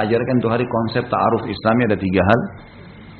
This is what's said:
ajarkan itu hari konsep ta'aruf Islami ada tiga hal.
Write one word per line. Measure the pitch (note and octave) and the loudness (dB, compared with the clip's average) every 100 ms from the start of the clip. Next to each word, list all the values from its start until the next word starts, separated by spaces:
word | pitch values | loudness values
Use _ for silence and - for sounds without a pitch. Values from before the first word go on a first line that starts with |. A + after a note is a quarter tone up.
| G#2+ | 0
ajarkan | A#2 B2 B2 | 0 0 0
itu | A2+ | 0
hari | A#2+ B2 | -2 -2
konsep | A2+ A2 B2 - | -2 -2 -4 -2
ta'aruf | G2 G#2 A2 G#2 | 0 2 0 -2
Islami | G2+ A2 A#2+ A2+ | -4 0 2 2
ada | F#2 | 0
tiga | F#2+ F#2 | 0 2
hal. | F#2 A#2+ G2 - - - - - - | 4 2 0 -12 -20 -20 -20 -20 -20